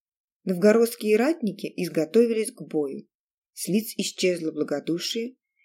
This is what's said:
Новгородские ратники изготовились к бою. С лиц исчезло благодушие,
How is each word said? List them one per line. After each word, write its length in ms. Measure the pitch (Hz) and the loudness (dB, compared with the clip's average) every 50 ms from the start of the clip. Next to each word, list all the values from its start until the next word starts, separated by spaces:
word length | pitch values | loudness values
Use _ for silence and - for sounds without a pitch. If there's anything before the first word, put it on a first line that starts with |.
| _ _ _ _ _ _ _ _ - | _ _ _ _ _ _ _ _ -6
Новгородские 720 | 185 185 175 180 214 214 226 233 226 - - 214 214 214 | -4 -2 4 4 6 6 6 4 2 0 -4 0 2 4
ратники 540 | 214 247 302 330 330 233 202 196 - - - - | 4 4 2 0 0 -2 -6 -4 -4 -10 -8 -6
изготовились 720 | - 180 160 - 165 151 156 - 226 240 226 226 220 214 - | -4 -6 -2 0 -2 0 4 4 4 4 4 2 -2 -2 -4
к 100 | - - | -8 -14
бою. 460 | 160 - - 151 147 135 139 - - _ _ _ _ _ _ _ _ _ - | -12 -6 -4 -4 -4 -4 -6 -10 -14 _ _ _ _ _ _ _ _ _ -14
С 140 | - - | -10 -4
лиц 260 | 175 180 220 214 - - | -2 -2 -2 -2 -4 -6
исчезло 540 | - 185 - - - 185 185 180 175 160 156 | -6 -6 -6 -4 0 0 0 0 0 -4 -6
благодушие, 840 | 156 151 147 143 147 139 - 156 165 175 - - - 226 233 254 - _ _ _ _ _ | -4 -4 -4 -2 -4 -6 -4 -4 -4 -4 -4 -6 -6 -6 -6 -8 -10 _ _ _ _ _